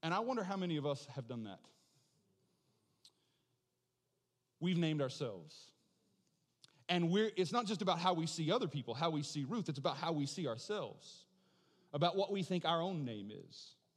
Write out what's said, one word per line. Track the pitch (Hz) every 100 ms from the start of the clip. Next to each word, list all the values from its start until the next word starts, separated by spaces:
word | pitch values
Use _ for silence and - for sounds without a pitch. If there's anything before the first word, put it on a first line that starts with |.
And | 160
I | 180
wonder | 233 254
how | 185 196
many | 180 156
of | 143
us | 139 - 135
have | 117
done | 123 107
that. | 92 - _ _ _ _ _ _ _ _ _ _ _ _ _ - _ _ _ _ _ _ _ _ _ _ _ _ _ _ _
We've | 165 175
named | 165 156
ourselves. | 135 - 127 95 82 - - _ _ _ _ _ _ _ _ _ - _ -
And | 180 170
we're, | 190 220 185
it's | 180
not | 240 220
just | 214
about | 190 170
how | 185
we | 175 160
see | - 160
other | 220 202
people, | 143 120
how | 117 165
we | 156
see | 139 151 131
Ruth. | 233 170
It's | 143
about | 160 139
how | 170
we | 160 139
see | - 156
ourselves, | 113 - 208 123 - - - - _ _ _ _ _ _
about | 147 170 185
what | 196
we | 202
think | 175 180 160
our | 170
own | 175 180 131
name | 110 101
is. | 107 90 - - - _